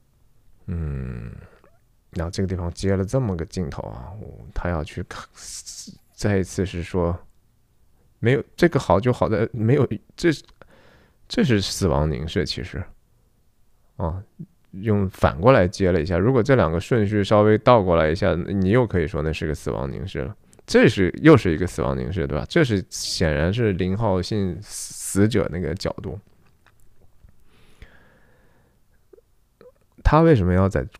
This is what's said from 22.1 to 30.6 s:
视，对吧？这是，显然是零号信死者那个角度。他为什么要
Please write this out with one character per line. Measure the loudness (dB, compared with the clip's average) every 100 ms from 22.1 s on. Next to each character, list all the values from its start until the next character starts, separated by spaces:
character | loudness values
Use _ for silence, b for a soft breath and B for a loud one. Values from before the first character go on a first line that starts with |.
视， | -4 -4
对 | -4
吧？ | -2
这 | 0
是， | 2 0 -4
显 | -10 -8 -2 -2
然 | 0 0
是 | 0 -2
零 | 0 -2 -2
号 | 0 -2
信 | -2 -4 -4 -6
死 | -12 -14 -14 -12 -6 2 2
者 | 2 -2
那 | -4
个 | -6 -4
角 | -6 -8
度。 | -12 -12 -16 _ _ _ _ _ -20 -20 -20 _ -20 -20 -20 b b b b b b b b b b b b b _ _ _ -20 _ _ _ _ -20 _ _ _
他 | 4 6
为 | 8 6
什 | 6
么 |
要 | 4